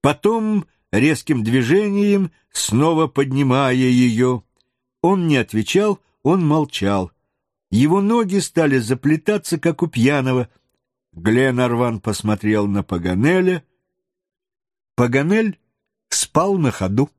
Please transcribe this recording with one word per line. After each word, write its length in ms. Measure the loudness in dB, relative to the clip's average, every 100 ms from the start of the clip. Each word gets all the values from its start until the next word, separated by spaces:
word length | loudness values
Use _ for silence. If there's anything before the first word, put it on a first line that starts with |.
потом 640 | 0 0 0 0 -2 -4 -6 _ _
резким 520 | 0 0 0 -2 -2
движением 880 | 0 0 2 0 2 0 0 0 -2 _ _
снова 560 | -8 -2 0 2 2 0
поднимая 680 | -2 -2 0 0 0 0 2
её. 680 | 2 4 2 2 0 0 _ _ _ _ _ _
Он 260 | 0 0 2
не 80 | 0
отвечал, 640 | 0 -4 0 0 0 -4 _ _
он 240 | -2 0 2
молчал. 640 | 0 -2 -4 -2 -2 -4 _ _ _ _ _ _
Его 300 | 0 2 2
ноги 380 | 2 0 0 -2
стали 400 | -2 0 0 0
заплетаться, 840 | -2 -2 0 -2 -2 -4 -4 -4
как 240 | -4 -2
у 40 | -4
пьяного. 600 | 0 0 2 0 -2 -4 _ _ _ _ _ _
Гленарван 880 | -6 0 2 2 0 0 0 -2 -2
посмотрел 680 | -6 -4 -2 -2 0 0 0
на 160 | -2
Паганеля. 840 | -4 -4 -2 0 0 2 0 -2 _ _ _ _ _ _ _ _ _ _ _ _ _ -4
Паганель 640 | 0 0 2 0 0 -4 _ _ _ _ _
спал 480 | -6 -2 0 0 0
на 140 | 0
ходу. 380 | -2 -2 0 -2